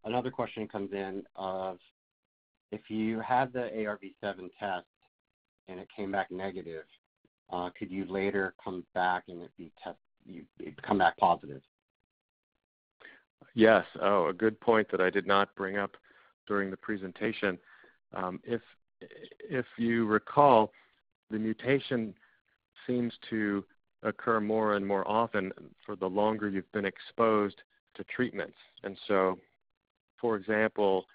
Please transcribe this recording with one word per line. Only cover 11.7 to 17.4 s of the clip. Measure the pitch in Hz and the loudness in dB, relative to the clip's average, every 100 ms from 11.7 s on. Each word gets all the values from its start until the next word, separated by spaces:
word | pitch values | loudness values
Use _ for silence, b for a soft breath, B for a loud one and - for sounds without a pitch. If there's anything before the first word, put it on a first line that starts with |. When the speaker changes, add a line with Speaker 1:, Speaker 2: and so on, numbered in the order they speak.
| _ _ _ _ _ _ _ _ _ _ _ _ _ B B B _ - | _ _ _ _ _ _ _ _ _ _ _ _ _ B B B _ -8
Speaker 2:
Yes. | 117 110 104 85 - | 6 8 8 4 -2
Oh, | 98 101 82 | 2 4 2
a | |
good | 87 110 110 | 2 0 2
point | - 110 101 | 4 4 2
that | 92 | 0
I | 92 | 2
did | 98 92 | 0 2
not | 98 101 | 2 2
bring | - 95 101 | -4 -6 -4
up | 101 - b b b b - | -6 -10 b b b b -4
during | 101 98 | -2 -2
the | 92 | -6
presentation. | - 104 95 - 110 110 | -6 -6 -8 -6 -6 -2